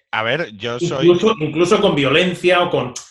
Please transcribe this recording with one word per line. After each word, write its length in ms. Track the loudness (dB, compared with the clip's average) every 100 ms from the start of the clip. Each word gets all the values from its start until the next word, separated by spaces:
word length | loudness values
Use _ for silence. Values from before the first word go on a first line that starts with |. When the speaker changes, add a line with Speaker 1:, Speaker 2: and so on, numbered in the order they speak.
| _
Speaker 1:
a 120 | -4
ver, 300 | -2 -2 -4
yo 260 | -8 -8 -4
soy 260 | -4 2 4
Speaker 2:
Incluso, 260 | 4 2 0
incluso 400 | -2 0 2 2
con 140 | 2
violencia 680 | 2 2 2 0 0 0 2
o 80 | 0
con 220 | -2 -4 -10 -18